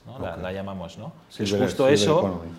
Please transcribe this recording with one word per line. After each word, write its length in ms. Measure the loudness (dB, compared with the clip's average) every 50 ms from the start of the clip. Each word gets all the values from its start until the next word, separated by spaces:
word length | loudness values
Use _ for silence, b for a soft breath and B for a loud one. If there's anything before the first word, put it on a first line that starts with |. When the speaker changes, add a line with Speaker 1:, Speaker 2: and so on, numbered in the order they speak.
| _
Speaker 1:
¿no? 140 | -18 -14 -10
La, 140 | -10 -10 -8
Speaker 2:
Ok. 60 | -8
Speaker 1:
la 100 | -8 -6
llamamos, 460 | -6 -6 -8 -8 -10 -10 -10 -12 -12 -14
¿no? 160 | -14 -14 -16 -16 -20 _
Speaker 2:
Sí, 140 | -8 -4 -2
Speaker 1:
Es 80 | 0
Speaker 2:
de 80 | 2 2
Speaker 1:
justo 240 | 2 2 2 2 4 6
Speaker 2:
Silver 60 | 6
Speaker 1:
eso, 260 | 6 6 4 4 4
Speaker 2:
Economy. 300 | 4 2 -2 -4 -8 -10 -14